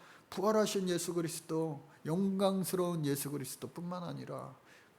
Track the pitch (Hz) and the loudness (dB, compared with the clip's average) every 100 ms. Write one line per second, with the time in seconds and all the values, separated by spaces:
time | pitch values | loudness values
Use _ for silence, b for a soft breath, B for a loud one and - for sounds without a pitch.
0 | B B - - 202 214 202 202 185 170 | B B -10 0 4 4 4 2 2 0
1 | 175 170 165 - - 160 160 143 - B | 0 -2 -2 -4 -4 -2 0 -4 -12 B
2 | 147 170 196 190 196 190 175 180 175 170 | -2 2 2 4 4 4 0 0 0 2
3 | 147 139 139 143 131 - 120 - 175 180 | 0 0 -2 -6 -6 -8 -10 -8 -8 -6
4 | 170 139 127 135 131 131 B B B | -6 -8 -8 -10 -10 -14 B B B